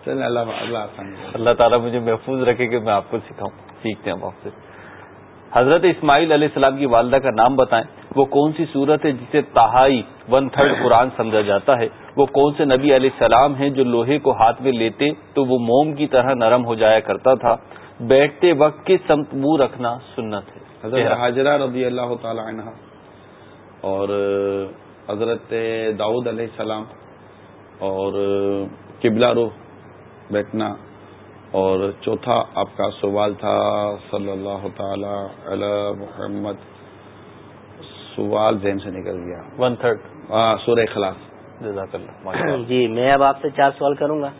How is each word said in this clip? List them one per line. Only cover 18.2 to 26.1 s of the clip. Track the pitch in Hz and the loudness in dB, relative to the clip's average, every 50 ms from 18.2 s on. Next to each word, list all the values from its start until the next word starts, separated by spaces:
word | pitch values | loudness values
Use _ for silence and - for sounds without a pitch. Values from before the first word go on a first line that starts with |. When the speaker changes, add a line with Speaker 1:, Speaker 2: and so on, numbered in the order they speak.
| 143 147 147 - - 180 165 | 4 2 0 2 2 2 4
Speaker 2:
وقت | 135 151 151 147 - - | 4 2 2 2 -2 0
کس | - 190 185 - | 0 0 0 4
سمت | - 160 147 147 - 131 | 0 0 0 0 -6 -6
منہ | 135 135 143 160 151 | -4 0 0 2 2
رکھنا | 131 120 - 120 123 117 120 123 - - - | 2 0 0 -6 -6 -6 -6 -6 -12 -14 -12
سنت | - 117 110 107 101 95 - - | -10 -8 -8 -8 -10 -10 -14 -20
ہے؟ | - - - - - - | -20 -20 -20 -20 -14 -10
Speaker 1:
حضرت | 110 123 131 | -4 -2 0
Speaker 2:
چہرہ۔ | 117 113 107 | 0 0 0
Speaker 1:
حاجرہ | 107 123 123 120 131 135 143 147 | 0 0 -2 0 0 0 2 2
رضی | 143 139 127 123 127 127 | 0 0 -2 -4 -2 -4
اللہ | 123 123 123 123 120 120 117 | -2 -4 -4 -6 -6 -6 -8
تعالی | - 113 113 113 | -6 -8 -8 -8
عنہ | 110 110 110 110 107 113 113 - - - - - - - - - - - - - - - - - - - - - | -8 -10 -12 -12 -14 -16 -18 -20 -20 -20 -20 -20 -20 -20 -20 -20 -20 -20 -20 -20 -20 -20 -20 -20 -20 -20 -20 -10
اور | - 95 95 98 101 98 101 101 101 101 98 98 98 98 98 98 98 95 - - - - - - - - | -6 -6 -4 -4 -2 -2 -2 -2 -2 -2 -2 -2 -2 -2 -2 -4 -6 -8 -12 -20 -20 -20 -20 -20 -12 -10
حضرت | 104 104 113 113 117 110 - - 120 113 113 113 113 113 113 110 107 98 | -6 -4 -2 -4 -4 -6 -6 -8 -6 -6 -4 -4 -4 -4 -4 -4 -4 -2
داؤد | 107 107 | -2 -2